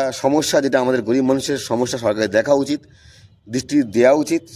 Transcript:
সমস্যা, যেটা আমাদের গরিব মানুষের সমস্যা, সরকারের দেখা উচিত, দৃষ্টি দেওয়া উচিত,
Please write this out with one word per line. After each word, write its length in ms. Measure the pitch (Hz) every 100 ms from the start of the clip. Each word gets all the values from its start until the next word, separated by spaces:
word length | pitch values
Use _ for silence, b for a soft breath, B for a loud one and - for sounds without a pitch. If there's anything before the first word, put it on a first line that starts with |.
| 135 123
সমস্যা, 340 | 139 147 147 156
যেটা 140 | 139 131
আমাদের 160 | 127 127 104
গরিব 160 | 131 131
মানুষের 280 | 135 131 139 -
সমস্যা, 280 | 117 123 131
সরকারের 280 | 113 107 107 104
দেখা 160 | 113 139
উচিত, 180 | 139 147 - b b b b b -
দৃষ্টি 240 | 120 - 147 120 107
দেওয়া 160 | 123 151
উচিত, 200 | 147 165 -